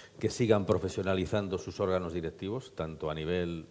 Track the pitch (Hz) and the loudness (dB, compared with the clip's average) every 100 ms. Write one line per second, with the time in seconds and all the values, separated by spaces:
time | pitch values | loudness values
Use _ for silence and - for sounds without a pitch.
0 | - - - - 117 107 90 92 95 - | -18 -2 -2 2 6 6 6 2 2 -2
1 | 95 95 87 107 98 92 - 87 98 92 | 0 2 2 0 0 -4 -6 -2 0 2
2 | 87 87 80 - 98 123 - - 80 78 | 0 -4 -4 -6 -6 -6 -8 -6 -6 -4
3 | 78 78 78 90 87 82 76 | -4 -4 -2 0 0 -4 -10